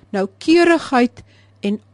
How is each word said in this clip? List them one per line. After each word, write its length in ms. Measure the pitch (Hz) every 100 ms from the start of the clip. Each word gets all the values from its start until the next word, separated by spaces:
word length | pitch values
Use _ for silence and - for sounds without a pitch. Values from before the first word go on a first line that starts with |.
| _
noukeurigheid 1120 | 196 190 - - 339 339 330 - 254 240 - - _ _ _
en 220 | 202 214 _